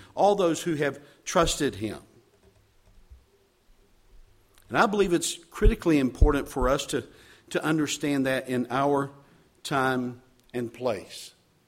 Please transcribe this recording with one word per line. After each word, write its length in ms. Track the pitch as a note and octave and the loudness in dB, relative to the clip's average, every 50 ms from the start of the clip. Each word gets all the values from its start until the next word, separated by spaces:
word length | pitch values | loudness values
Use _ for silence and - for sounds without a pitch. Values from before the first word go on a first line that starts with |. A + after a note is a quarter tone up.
| - - - | -20 -8 -2
all 220 | - F3+ G3+ G#3 | 2 4 4 4
those 260 | F#3+ F3+ E3+ D#3 - | 4 2 2 0 0
who 120 | - F3 D#3 | -2 -4 -2
have 260 | C#3+ D3 C#3 C#3 - - - - _ - | 0 0 -2 -2 -6 -14 -20 -20 _ -8
trusted 520 | - - F3+ E3 - - - D3 B2+ G2+ | -2 2 2 2 2 0 0 -2 -2 -2
him. 240 | F#2+ A2 G#2 E2 - - _ _ - _ _ _ _ _ - _ _ _ _ _ _ _ _ - - - - - - _ _ G4+ _ _ _ _ _ _ _ _ _ _ _ _ _ _ _ - - - _ _ _ _ _ _ - - - | -4 -8 -8 -8 -10 -16 _ _ -20 _ _ _ _ _ -20 _ _ _ _ _ _ _ _ -20 -20 -20 -20 -20 -20 _ _ _ _ _ _ _ _ _ _ _ _ _ _ _ _ _ _ -20 -20 -20 _ _ _ _ _ _ -20 -12 -2
And 100 | A2 D3 | 2 2
I 80 | G3 | 2
believe 260 | G3+ G#3 G3+ G3 F3+ | 4 4 2 2 2
it's 240 | E3+ D#3+ - - - - - - | 2 0 -2 -4 -8 -8 -14 -14
critically 480 | - - G#3+ G#3+ A3+ - - F3 D#3 C#3+ | -2 4 4 4 4 4 2 2 2 4
important 500 | C3 B2 - - - D3 C#3+ C#3 - - | 2 2 4 4 4 4 4 0 -2 -4
for 200 | - C#3 B2 B2+ | -4 -2 0 0
us 180 | C#3 C#3 - | 0 0 -2
to, 180 | - D3+ B2+ - - - - - - - - _ - | -4 -4 -6 -6 -6 -14 -20 -20 -20 -20 -20 _ -6
to 120 | - F3 | -6 -2
understand 640 | - D#3 D#3+ D#3 D3 C3+ - - D#3+ C#3+ C#3+ C3+ C3 | 0 0 0 0 0 -2 -4 -4 -2 -2 0 0 0
that 220 | C3+ C3 B2 - B2+ | 0 0 -2 -2 -2
in 180 | B2+ B2 A#2+ - | -2 -2 -2 -2
our 400 | A#2+ C3+ C#3 C#3+ C#3+ C#3 C#3 C#3 - - - - - _ _ _ _ _ | -2 0 2 2 2 0 0 -2 -8 -16 -20 -20 -20 _ _ _ _ _
time 600 | - - D#3 C3+ C3 C3 C3 B2+ B2 B2+ A#2+ - - _ _ _ _ _ - | -8 -4 -2 0 0 0 0 -2 -2 -6 -8 -12 -18 _ _ _ _ _ -8
and 180 | B2 A#2+ A2+ | -6 -6 -6
place. 640 | - - B2 B2 G#2 F2+ - - - - - - - _ _ _ _ _ _ | -8 -6 -4 -4 -4 -4 -6 -12 -16 -18 -18 -18 -20 _ _ _ _ _ _